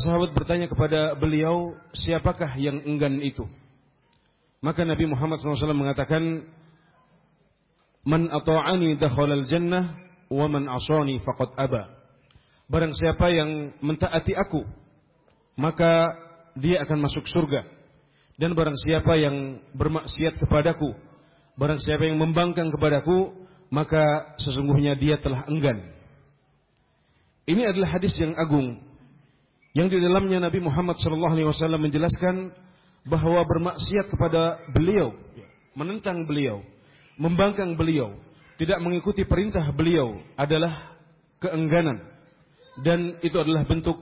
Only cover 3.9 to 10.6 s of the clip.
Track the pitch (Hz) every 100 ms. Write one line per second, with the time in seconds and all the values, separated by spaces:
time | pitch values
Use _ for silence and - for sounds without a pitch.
3.9 | _ _ _ _ _ _ _ 147 160 165
4.9 | 156 160 131 156 156 139 139 151 147 139
5.9 | 139 135 156 165 160 - - - _ _
6.9 | _ _ _ _ _ _ _ _ _ _
7.9 | _ - 160 165 151 160 160 147 185 165
8.9 | 147 151 123 147 143 127 170 175 180 180
9.9 | 156 - _ - 139 151 143